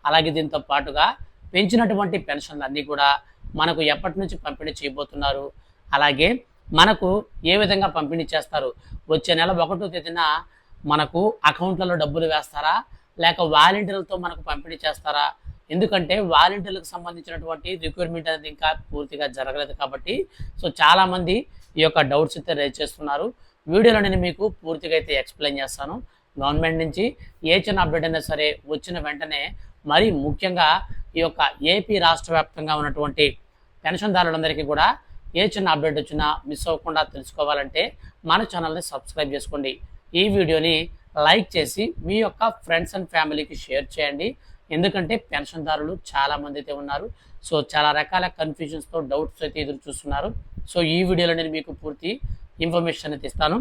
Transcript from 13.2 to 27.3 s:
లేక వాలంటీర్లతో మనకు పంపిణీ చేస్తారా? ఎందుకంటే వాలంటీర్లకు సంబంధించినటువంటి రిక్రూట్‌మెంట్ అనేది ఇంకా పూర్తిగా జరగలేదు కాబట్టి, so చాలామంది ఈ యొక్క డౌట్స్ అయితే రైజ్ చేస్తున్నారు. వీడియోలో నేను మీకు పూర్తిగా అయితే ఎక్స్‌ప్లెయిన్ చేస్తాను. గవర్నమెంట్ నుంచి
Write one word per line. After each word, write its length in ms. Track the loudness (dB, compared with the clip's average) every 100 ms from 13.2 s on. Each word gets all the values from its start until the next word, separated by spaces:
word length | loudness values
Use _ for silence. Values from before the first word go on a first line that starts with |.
లేక 160 | 2 4 4 8
వాలంటీర్లతో 600 | 8 8 0 -4 -4 -6 -6
మనకు 180 | -8 -6
పంపిణీ 260 | -8 -8 -4 -4
చేస్తారా? 400 | -4 -4 0 -2 -4 -18 -18 _
ఎందుకంటే 400 | 0 2 0 0 0 4
వాలంటీర్లకు 560 | 6 6 4 -6 -10 -10
సంబంధించినటువంటి 760 | -14 -14 -14 -14 -12 -8 -8 -8 -6
రిక్రూట్‌మెంట్ 420 | -8 -4 -6 -4 -4
అనేది 180 | -6 -8
ఇంకా 180 | -2 -2 -2 -8
పూర్తిగా 380 | -10 -8 -6 -6 -4
జరగలేదు 380 | -6 -6 -8 -6
కాబట్టి, 360 | -6 -6 -6 -4 -6 -10 -12 -6
so 60 | -8 4
చాలామంది 560 | 6 8 6 0 0 -2 -2 -20 -10 2
ఈ 40 |
యొక్క 160 | 2 4 2
డౌట్స్ 260 | 2 0 -4
అయితే 140 | -6 -2
రైజ్ 180 | -2 -4
చేస్తున్నారు. 460 | -8 -6 -6 -4 -6 -8 -20 _ 0
వీడియోలో 280 | 6 6 6 2
నేను 120 | 2 0
మీకు 180 | -2 -4 -4
పూర్తిగా 320 | -8 -6 0 0
అయితే 160 | 2 -2
ఎక్స్‌ప్లెయిన్ 360 | -4 -4 -4 -2
చేస్తాను. 320 | -6 -8 -10 -10 -14 _ _ -4
గవర్నమెంట్ 360 | 0 2 0 0
నుంచి 220 | -2 -2 -2 -4 -20